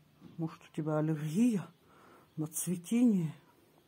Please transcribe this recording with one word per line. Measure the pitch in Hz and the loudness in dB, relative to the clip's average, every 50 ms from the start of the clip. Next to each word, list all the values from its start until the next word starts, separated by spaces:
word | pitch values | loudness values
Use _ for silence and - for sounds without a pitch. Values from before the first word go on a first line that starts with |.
| _ _ _ _ - - - | _ _ _ _ -20 -18 -10
Может, | - 160 160 - - - | -8 -8 -8 -8 -12 -20
у | - - | -14 -8
тебя | - 151 156 156 151 | -6 -4 -2 0 0
аллергия | 151 156 160 147 151 156 151 196 240 247 220 185 - - - _ _ _ - - - - - - - _ - | 0 0 0 -2 -2 -2 0 2 2 2 2 0 -4 -6 -16 _ _ _ -20 -20 -20 -20 -20 -20 -20 _ -8
на | - 156 | -8 -8
цветение? | 151 - - - 170 180 175 175 - 226 233 247 240 214 185 165 151 143 - - _ _ _ _ _ _ _ _ | -6 -6 -6 -4 -4 -4 -6 -4 0 2 4 6 6 6 4 2 0 -4 -8 -18 _ _ _ _ _ _ _ _